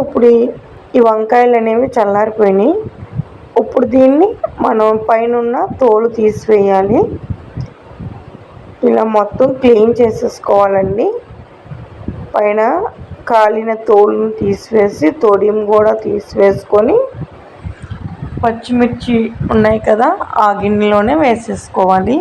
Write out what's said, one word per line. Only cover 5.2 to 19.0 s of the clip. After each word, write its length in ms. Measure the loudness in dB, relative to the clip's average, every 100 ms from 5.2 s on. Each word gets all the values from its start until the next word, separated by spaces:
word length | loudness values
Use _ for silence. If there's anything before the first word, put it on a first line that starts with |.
| 0 -2 -2 -4 -4 0
తోలు 280 | 2 2 0 0
తీసివేయాలి. 840 | -2 -2 0 2 4 2 2 0 0 -4 -10 -12 -12 -12 -12 -14 -20 -18 -16 -16 -20 -20 -20 -20 -20 -4 0
ఇలా 160 | 2 2 0
మొత్తం 360 | -2 0 -2 2
క్లీన్ 300 | 2 4 4 2
చేసేసుకోవాలండి. 1080 | 0 0 -8 -8 -2 2 2 0 -2 -2 -4 -4 -12 -20 -20 -20 -20 -18 -18 -14 -14 -12 -6 -2
పైన 260 | 0 0 0 -2 -6 -10 -18 -16 -2
కాలిన 420 | 2 2 0 -4 -6 2
తోలును 400 | 4 4 2 -4 -4
తీసివేసి 680 | -4 -4 -2 0 0 0 -2 2 2
తొడియం 340 | 2 2 -2 0
కూడా 200 | 2 2 0 -4
తీసివేసుకొని 920 | -6 -6 2 2 2 0 0 2 2 0 -6 -16 -16 -20 -16 -14 -14 -16 -14 -14 -14 -12 -4
పచ్చిమిర్చి 760 | -4 -4 -4 0 0 -2